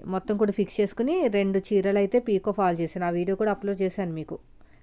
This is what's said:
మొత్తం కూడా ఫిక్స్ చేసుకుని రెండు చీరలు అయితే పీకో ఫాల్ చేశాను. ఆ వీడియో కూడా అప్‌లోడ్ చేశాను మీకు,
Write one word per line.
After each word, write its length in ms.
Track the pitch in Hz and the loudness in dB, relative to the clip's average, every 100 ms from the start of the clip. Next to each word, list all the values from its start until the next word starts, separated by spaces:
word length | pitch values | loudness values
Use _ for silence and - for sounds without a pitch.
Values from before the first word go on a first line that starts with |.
| - | -4
మొత్తం 320 | 185 - 208 | -4 -2 0
కూడా 140 | 208 | 0
ఫిక్స్ 300 | 202 190 - | 0 -2 0
చేసుకుని 460 | 202 - 254 370 262 | -2 0 0 2 2
రెండు 320 | 202 196 190 | 2 2 2
చీరలు 380 | - 202 196 202 | 2 2 2 2
అయితే 220 | 196 247 | 4 2
పీకో 320 | 240 196 208 | 2 0 0
ఫాల్ 280 | 202 185 170 | 0 2 2
చేశాను. 260 | 165 185 175 | -2 -2 -2
ఆ 40 | |
వీడియో 260 | 175 180 190 | -2 0 0
కూడా 160 | 214 | 0
అప్‌లోడ్ 300 | 196 202 196 | 0 -2 -2
చేశాను 320 | 190 - 180 | -2 -2 -4
మీకు, 260 | 160 151 - - - - - | -4 -8 -12 -14 -20 -20 -16